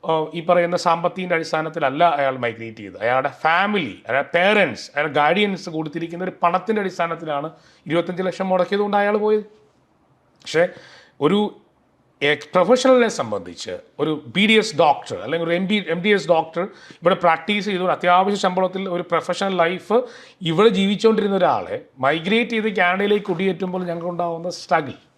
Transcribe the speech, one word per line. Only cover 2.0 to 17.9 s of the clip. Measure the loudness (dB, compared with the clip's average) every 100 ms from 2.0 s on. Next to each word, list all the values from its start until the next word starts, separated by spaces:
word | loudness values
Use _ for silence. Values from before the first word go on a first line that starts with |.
അയാൾ | 2 4 -2 -2
മൈഗ്രേറ്റ് | -6 -6 -12 -12
ചെയ്തത്. | -16 -4
അയാളുടെ | 0 0 0 -2
ഫാമിലി, | 0 2 2 -2 -4 -10 -4
അയാളുടെ | -4 0
പേരൻസ്, | 2 4 4 2 -2 -8
അയാളുടെ | -4 -2
ഗാർഡിയൻസ് | 2 2 2 0 -2 -8
കൊടുത്തിരിക്കുന്ന | -8 -6 -8 -8 -6
ഒരു | -8 -2
പണത്തിൻ്റെ | 0 0 -2 -4
അടിസ്ഥാനത്തിലാണ് | -4 -4 -4 -4 -6 -6 -6 -12 _ _ -4
ഇരുപത്തഞ്ച് | -2 -2 -4
ലക്ഷം | -6 -4 -2
മുടക്കിയതുകൊണ്ട് | 0 0 0 0 0
അയാൾ | 2 0
പോയത്. | 0 0 -2 _ _ _ _ _ _ _ _ _
പക്ഷേ | -4 0 0 -4 -20 -20 _ _
ഒരു | 0 2 0 -6 _ _ _ _ _ _
എ-, | 0 0 0
പ്രൊഫഷണലിനെ | 0 4 4 6 6 4
സംബന്ധിച്ച് | 0 -4 -6 -8 -12 -10 -10 -12 -4
ഒരു | -4 -4 -4 0
ബി | 4
ഡി |
എസ് | 4 2 2
ഡോക്ടർ | 2 2 -4 -10
അല്ലെങ്കിൽ | -6 -4 -2
ഒരു |
എം | -2 0
ബി, | -2 -2
എം | -2
ഡി | 2
എസ് | 0 4
ഡോക്ടർ | 2 2 -6 -6 -10 -20
ഇവിടെ | 0 0
പ്രാക്ടീസ് | 4 4 2 0 -2
ചെയ്തുകൊണ്ട് | -2 -2 0